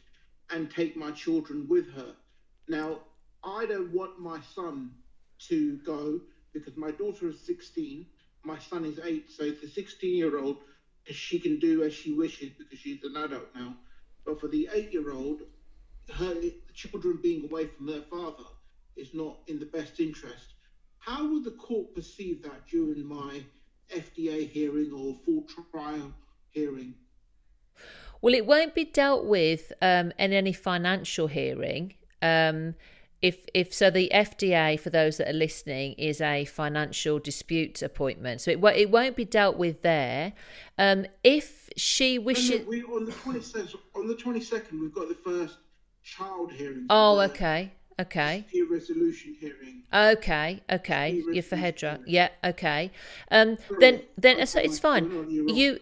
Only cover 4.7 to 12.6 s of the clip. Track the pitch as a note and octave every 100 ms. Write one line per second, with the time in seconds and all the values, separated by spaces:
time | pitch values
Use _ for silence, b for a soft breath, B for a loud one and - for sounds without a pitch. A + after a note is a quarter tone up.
4.7 | C#3+ B2 - - - _ _ - E3 D3
5.7 | C#4 - D3 D3 D#3 - b b D3+ D3+
6.7 | C3+ D#3 D3+ G3+ G3 F3 D3+ - F3 -
7.7 | - D3 C#3+ F3 _ _ _ - D3+ -
8.7 | F3 D#3+ D3 E3+ D#3 - - D3 D3 D3
9.7 | - G3 - F#3 F3+ D#3+ C#3+ C#3 C#3+ -
10.7 | b b _ - - - F3 - D3+ E3
11.7 | D#3+ D3+ - E3 D3+ D#3+ - C#3 -